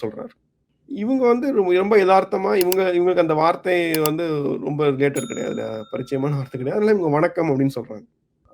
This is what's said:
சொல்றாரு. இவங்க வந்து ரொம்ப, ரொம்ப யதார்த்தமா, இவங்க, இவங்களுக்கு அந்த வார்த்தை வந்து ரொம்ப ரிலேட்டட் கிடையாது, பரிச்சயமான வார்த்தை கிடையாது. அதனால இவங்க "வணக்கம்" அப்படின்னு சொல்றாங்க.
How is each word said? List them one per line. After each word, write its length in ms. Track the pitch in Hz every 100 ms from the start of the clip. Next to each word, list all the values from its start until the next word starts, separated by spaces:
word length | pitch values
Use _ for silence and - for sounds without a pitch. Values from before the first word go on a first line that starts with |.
சொல்றாரு. 280 | 110 107 - _ _ _ _ _ -
இவங்க 420 | 202 220 269 240
வந்து 260 | 240 277
ரொம்ப, 200 | 220 180
ரொம்ப 240 | 180 202 220
யதார்த்தமா, 580 | 185 190 190 196 196 208
இவங்க, 360 | 180 190 185
இவங்களுக்கு 280 | 175 180 175
அந்த 140 | 165
வார்த்தை 580 | 156 160 180 185 180 165 156
வந்து 420 | 151 156 170 151 139 -
ரொம்ப 300 | - 147 147
ரிலேட்டட் 400 | 131 143 139 120
கிடையாது, 580 | - - 117 110 110 107
பரிச்சயமான 440 | 120 127 135 147 139
வார்த்தை 260 | 131 127
கிடையாது. 200 | 127 208
அதனால 100 | 214
இவங்க 180 | 208 160
"வணக்கம்" 380 | 147 170 175 160
அப்படின்னு 240 | 135 135 123
சொல்றாங்க. 300 | - 107 - _ _ _ _